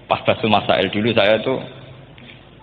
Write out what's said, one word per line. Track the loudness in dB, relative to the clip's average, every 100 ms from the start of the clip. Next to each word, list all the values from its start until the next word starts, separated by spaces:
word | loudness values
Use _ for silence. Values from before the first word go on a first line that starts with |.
| -4
Pas | -2 0
Basul | 0 2
Masail | 0 2 0 0
dulu | 0 0
saya | 2 2 2
itu, | 0 -6 -8 -18 -20 -20 -20 -20 -20 -20 -20 -20